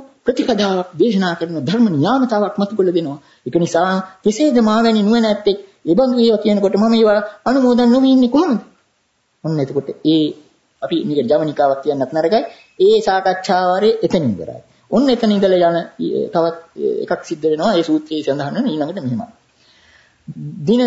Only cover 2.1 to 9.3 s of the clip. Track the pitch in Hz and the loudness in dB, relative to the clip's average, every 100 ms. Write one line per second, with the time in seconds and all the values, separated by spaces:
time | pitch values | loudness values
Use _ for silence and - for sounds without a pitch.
2.1 | 262 247 208 196 - 202 220 185 170 160 | 0 0 0 -2 -2 -4 0 0 0 -4
3.1 | 143 - _ - 170 170 165 185 190 - | -8 -16 _ -6 -2 0 0 0 -2 -6
4.1 | - 208 214 302 240 214 220 233 220 202 | -4 -2 0 2 4 2 2 2 2 2
5.1 | 233 220 208 202 190 - _ - 180 262 | 2 2 0 -2 -4 -6 _ 0 2 2
6.1 | 247 233 214 214 202 190 202 226 226 220 | 2 2 2 2 2 2 2 2 4 4
7.1 | 208 208 - - 269 247 240 240 254 262 | 2 -2 -6 -2 2 2 4 4 4 4
8.1 | 262 240 277 349 208 - _ _ _ _ | 4 4 2 2 -2 -6 _ _ _ _
9.1 | _ _ | _ _